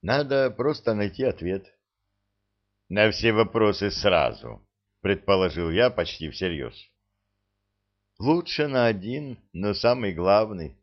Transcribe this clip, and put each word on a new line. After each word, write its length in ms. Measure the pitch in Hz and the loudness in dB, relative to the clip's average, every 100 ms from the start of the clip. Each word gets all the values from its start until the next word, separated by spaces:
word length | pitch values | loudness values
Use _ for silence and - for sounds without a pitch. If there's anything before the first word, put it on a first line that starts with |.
Надо 480 | 85 131 143 139 131 | 0 -2 0 0 0
просто 420 | - 131 147 - | 0 -2 -2 -2
найти 300 | 107 104 90 | -2 -2 -2
ответ». 500 | 131 - 85 98 - _ _ _ _ _ _ _ _ _ _ _ _ | -4 -2 -4 -6 -8 _ _ _ _ _ _ _ _ _ _ _ _
«На 220 | 98 107 | 2 2
все 220 | 101 117 | 4 2
вопросы 580 | 107 110 113 107 98 101 | 4 2 4 2 2 -4
сразу», 720 | - 101 87 64 - 60 57 _ _ _ _ | 0 2 2 2 -4 -16 -18 _ _ _ _
предположил 720 | 95 98 - 95 92 85 85 | -2 -2 2 2 2 -2 -2
я 180 | 85 123 | 2 2
почти 400 | 104 82 - 80 | 2 -6 -6 -12
всерьёз. 580 | - 92 80 60 - - _ _ _ _ _ _ _ _ _ _ _ _ _ | -6 -6 -6 -10 -14 -20 _ _ _ _ _ _ _ _ _ _ _ _ _
«Лучше 480 | 113 165 170 - 147 | 0 0 -2 -4 -2
на 180 | 131 117 | 2 2
один, 520 | 101 98 131 143 120 _ | 0 -6 -10 -10 -14 _
но 220 | - 101 | -6 -4
самый 400 | 98 117 127 104 | 0 0 0 -2
главный». 640 | 82 92 101 110 98 76 - | -2 4 4 2 -6 -12 -14